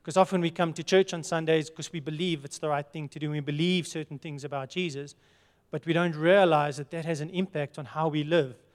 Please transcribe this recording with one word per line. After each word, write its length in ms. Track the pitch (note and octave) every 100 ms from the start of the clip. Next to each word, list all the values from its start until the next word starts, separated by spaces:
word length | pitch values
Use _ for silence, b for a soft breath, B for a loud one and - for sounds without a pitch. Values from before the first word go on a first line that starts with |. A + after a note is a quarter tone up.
'Cause 140 | - E3+
often 240 | F#3 F#3+
we 120 | E3+
come 200 | E3+ E3+
to 100 | D#3+
church 300 | D#3 F#3+ F#3+
on 100 | E3+
Sundays 460 | D3+ E3 D#3+ D#3+ D3
'cause 220 | - D3
we 80 | E3+
believe 460 | D3 D3+ F3+ D#3+ C#3+
it's 140 | -
the 100 | D#3
right 180 | D3 C#3+
thing 220 | D#3+ D3
to 100 | D3+
do, 60 | D3+
and 80 |
we 60 | D3+
believe 460 | C#3+ D3 F3 F3+ D3+
certain 320 | D#3+ D3+ C#3+
things 260 | E3 C#3+ C#3+
about 240 | C#3 C3
Jesus, 460 | F3+ F3+ C#3 C#3+ - b b b b _
but 140 | D3+ E3
we 60 |
don't 240 | E3 F3 D3+
realize 640 | E3 G3+ F3+ D3+ D3 C3+
that 140 | C#3+
that 120 | E3
has 160 | D#3+ D#3
an 100 | D#3
impact 460 | F#3 F#3+ D3+ C#3+ -
on 60 |
how 240 | C3 D3+ D#3+
we 160 | D3+
live 320 | D3 E3+ C3+ A#2 _